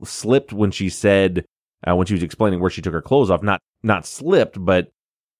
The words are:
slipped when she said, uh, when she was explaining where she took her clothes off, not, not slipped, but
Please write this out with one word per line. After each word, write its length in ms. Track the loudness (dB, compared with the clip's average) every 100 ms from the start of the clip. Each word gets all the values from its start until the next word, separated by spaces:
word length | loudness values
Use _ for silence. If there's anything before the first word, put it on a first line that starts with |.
slipped 500 | -14 -8 0 0 0
when 160 | -2 -2
she 180 | -2 -6
said, 560 | -2 2 4 2 0 -6 _ _ _ -2
uh, 80 |
when 120 | 0 0
she 80 |
was 80 | -2
explaining 380 | -4 -2 0 0
where 100 | -2
she 100 | -4
took 140 | -6
her 80 | -8
clothes 280 | 0 2 2
off, 120 | 2
not, 180 | 0 -4 -6 _
not 240 | -2 -2 -4
slipped, 580 | -8 2 2 2 -2
but 240 | 2 2 0 _ _ _ _